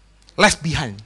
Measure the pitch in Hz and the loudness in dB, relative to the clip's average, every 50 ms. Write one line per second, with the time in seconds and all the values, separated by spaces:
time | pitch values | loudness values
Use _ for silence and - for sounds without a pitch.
0 | _ _ _ _ _ _ - - 202 202 - - - 160 143 139 147 113 98 101 | _ _ _ _ _ _ 0 2 4 4 4 2 -4 -4 -4 -4 -4 -6 -10 -12
1 | - | -16